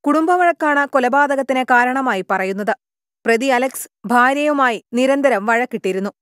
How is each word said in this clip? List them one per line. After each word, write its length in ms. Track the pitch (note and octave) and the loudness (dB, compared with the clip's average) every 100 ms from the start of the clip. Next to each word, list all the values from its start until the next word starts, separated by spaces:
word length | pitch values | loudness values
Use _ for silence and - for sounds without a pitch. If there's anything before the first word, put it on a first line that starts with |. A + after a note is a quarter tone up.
| D4 | 0
കുടുംബവഴക്കാണ് 800 | D4+ D#4+ F4+ F4 E4 D4+ C#4+ C#4+ | 0 2 2 2 0 0 0 0
കൊലപാതകത്തിന് 760 | C4+ B3 C#4 C#4+ C#4 C4 C4 | 0 2 2 2 0 -2 -2
കാരണമായി 600 | B3 A#3+ B3 C4 C4 G3 F#3+ | 2 2 2 0 -2 -4 -2
പറയുന്നത്. 440 | F#3+ F#3+ G3 G#3 G#3 _ _ _ _ A3+ | -4 -4 -4 -4 -6 _ _ _ _ -2
പ്രതി 200 | A3+ C4+ | 0 2
അലക്സ് 420 | B3 C4 - - _ G3 | 0 -2 -6 -16 _ -2
ഭാര്യയുമായി 800 | A#3+ B3 C#4 D4 C#4+ B3+ G#3+ _ | 2 2 2 -2 0 0 -2 _
നിരന്തരം 520 | A#3+ C4 C#4 C#4 G#3+ G#3 | -2 0 2 2 0 0
വഴക്കിട്ടിരുന്നു. 680 | A3+ B3 A3 F#3+ F#3 G3 _ | -2 -2 -6 -4 -4 -6 _